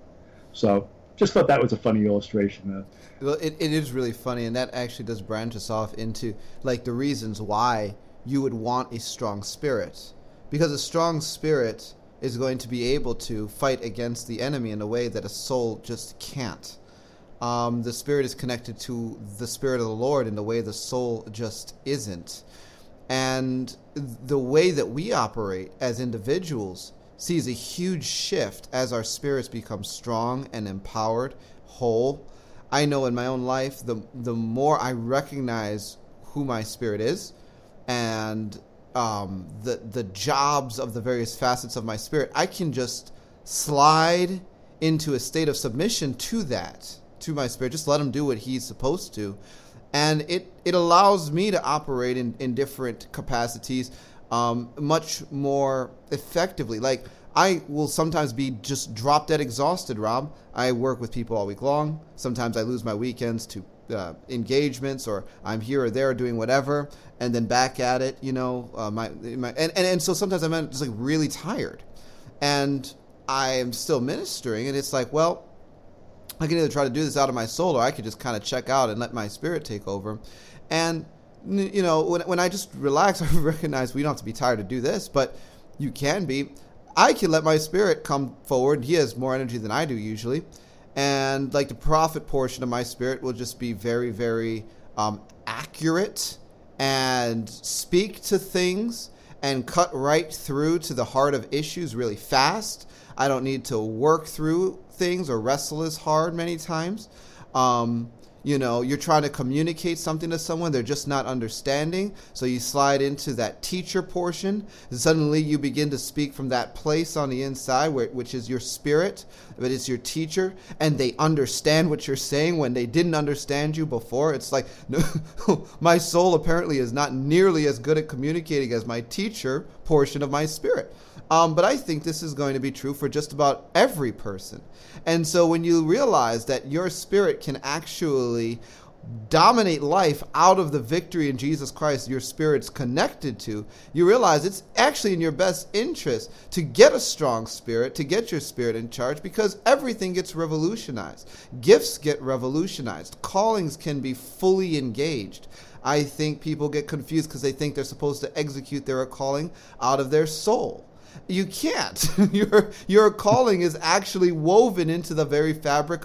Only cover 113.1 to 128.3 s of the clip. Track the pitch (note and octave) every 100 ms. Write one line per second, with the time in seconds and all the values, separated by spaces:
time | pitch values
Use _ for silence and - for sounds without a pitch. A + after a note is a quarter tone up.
113.1 | C#3+ D#3 A#2+ G#2+ - - F#3 F#3 F#3 F#3
114.1 | F3+ F3 E3 F#3+ G#3 - - - B2 D#3+
115.1 | D#3+ D3 D#3 D3+ D3 C#3 B2+ D3+ C3+ -
116.1 | D3+ C#3+ - C3+ B2+ - - D#3 D3+ D#3+
117.1 | D#3 C#3 B2+ C#3 C3 - C3 D#3 C3+ A2+
118.1 | B2 A#2+ B2+ A2+ B2 - - D3 D3+ F#3+
119.1 | - - - - - B2 C3 C3 B2 -
120.1 | D#3 D#3+ F#3 F#3 - - - D#3 C3+ B2+
121.1 | B2 D#3 D3+ B2+ - D3+ D#3 D#3+ D3+ -
122.1 | C3+ - C#3 D#3+ E3+ C3 B2 A#2+ D#3 F3
123.1 | D#3 D3 C#3 - C#3+ D3+ D#3 D#3 A#2 -
124.1 | A#2+ D#3 D3+ - C3+ - - - C#3+ D#3
125.1 | D#3+ - - - D#3 - - E3 E3+ E3+
126.1 | F3 F#3 E3 E3 E3+ F3 C#3 A#2+ C3+ C#3+
127.1 | C3 C#3 E3+ G3 D#3+ D3 A#2+ B2+ D#3 D3+
128.1 | B2+ C#3+